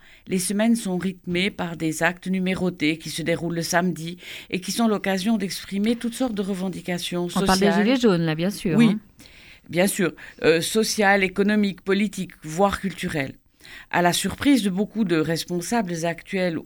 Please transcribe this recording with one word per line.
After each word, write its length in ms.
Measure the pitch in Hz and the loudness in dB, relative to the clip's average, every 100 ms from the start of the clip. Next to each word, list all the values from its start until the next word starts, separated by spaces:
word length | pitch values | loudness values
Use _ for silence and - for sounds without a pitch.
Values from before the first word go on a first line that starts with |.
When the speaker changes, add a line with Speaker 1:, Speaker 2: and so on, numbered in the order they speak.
| - - - | -20 -18 -4
Speaker 1:
les 100 | 185 | -2
semaines 380 | 180 202 226 233 | -2 0 2 2
sont 220 | 202 180 | 0 -4
rythmées 520 | 180 185 - 175 285 | -4 -6 -4 -2 -2
par 260 | - 175 165 | -2 -8 -4
des 280 | 160 156 | -4 0
actes 240 | 165 180 185 | -2 -2 -2
numérotés 720 | 190 185 175 180 175 151 160 | -2 0 0 -2 0 -2 -2
qui 120 | 156 | -6
se 140 | 147 | -6
déroulent 320 | 160 160 170 170 | -2 -2 -2 -4
le 80 | |
samedi 540 | 165 175 180 156 160 175 - - - | 0 0 0 -2 -6 -12 -14 -16 -8
et 100 | 185 | -6
qui 100 | 185 | -4
sont 160 | - 226 | 0 2
l'occasion 500 | 202 196 190 190 226 | 2 0 -2 0 0
d'exprimer 580 | 190 - - 196 214 233 | 0 -6 -6 -2 0 0
toutes 180 | 233 | -2
sortes 220 | 233 254 208 | -2 -2 -2
de 60 | |
revendications 840 | 196 190 190 170 175 175 - 175 175 190 | -4 -4 -4 -6 -6 -6 -4 -4 -2 0
Speaker 2:
On 100 | 190 | 2
parle 140 | 190 | 4
des 60 | 202 | 4
Speaker 1:
sociales. 180 | 170 | 4
Speaker 2:
gilets 160 | 208 269 | 4 4
jaunes, 220 | 233 175 | 4 4
là, 140 | 165 156 | 2 0
bien 160 | 175 | -2
sûr, 260 | 208 190 156 | -2 0 4
Speaker 1:
Oui, 140 | 233 | 4
Speaker 2:
hein. 80 | 214 - - - - - - - | 4 -4 -20 -20 -20 -20 -20 -6
Speaker 1:
bien 200 | 165 190 | 2 2
sûr. 260 | - 175 - - - | 2 -2 -2 -16 -2
Euh, 180 | 147 165 | 4 4
sociales, 640 | 165 220 220 - 196 202 | 2 0 0 2 4 4
économiques, 580 | 190 185 202 214 202 175 | 2 0 2 2 0 -2
politiques, 520 | - 196 208 190 180 - | -2 0 0 -4 -10 -10
voire 360 | 156 160 202 185 | -8 0 2 2
culturelles. 540 | 196 - 180 156 135 - _ _ - - - | -6 -6 -6 -4 -6 -8 _ _ -20 -20 -4
À 140 | - | 2
la 100 | 175 | 2
surprise 480 | 170 196 - 277 269 | 2 -2 0 4 4
de 80 | 202 | 4
beaucoup 340 | 180 214 214 | 0 -2 0
de 140 | 208 165 | 2 2
responsables 880 | 151 165 - 175 175 240 185 175 170 | 2 -2 -2 -4 -2 -2 -2 -2 -4
actuels 540 | 165 - 196 185 160 | -4 -6 -2 0 -2